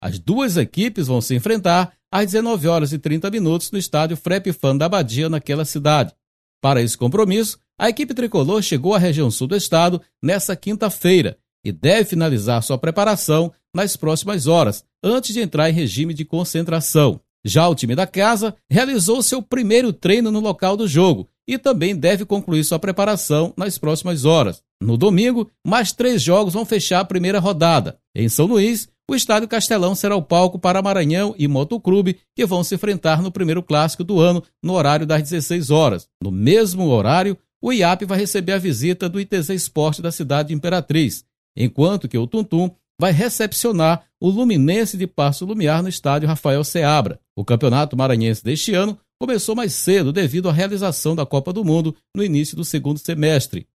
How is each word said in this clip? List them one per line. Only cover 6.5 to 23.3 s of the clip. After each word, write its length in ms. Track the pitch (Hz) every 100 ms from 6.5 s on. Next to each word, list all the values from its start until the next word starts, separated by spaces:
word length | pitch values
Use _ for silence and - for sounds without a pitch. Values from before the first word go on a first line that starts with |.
| _
Para 180 | - 131
esse 160 | 117 -
compromisso, 640 | 120 170 208 196 220 - _ _
a 120 | 220
equipe 260 | 233 294
tricolor 480 | 247 240 190 139 208
chegou 320 | 202 143 147
à 40 | 208
região 300 | 180 151 139
sul 160 | 110 131
do 80 | 196
estado 440 | 180 165 170 175 - _
nessa 320 | 135 196 -
quinta-feira 840 | 185 - 208 214 - 175 180 117 - _ _
e 80 | -
deve 320 | 85 143 208
finalizar 580 | 202 170 165 127 101 120
sua 160 | 117 131
preparação 760 | 160 160 208 208 - 156 170 - _
nas 220 | 165 196 -
próximas 500 | 156 156 196 202 131
horas, 380 | 170 127 98 _ _
antes 320 | 180 247 254
de 60 | 226
entrar 280 | 208 151 156
em 40 |
regime 420 | 160 143 95 160
de 100 | 151
concentração. 960 | 156 165 175 165 165 165 151 156 147 90 _ _
Já 240 | 107 90 170
o 60 |
time 220 | 151 117 127
da 100 | 185
casa 480 | 185 202 233 220 - _
realizou 500 | 147 262 262 175 247
seu 180 | - 262
primeiro 500 | - 254 220 226 254
treino 380 | 165 - 214 226
no 80 | 214
local 380 | 214 185 185 208
do 100 | 220
jogo 420 | 143 185 123 90 _ -
e 120 | 254
também 360 | 277 233 170
deve 300 | 196 160 196
concluir 400 | 208 202 202 156
sua 140 | 156 170
preparação 720 | 196 185 202 202 -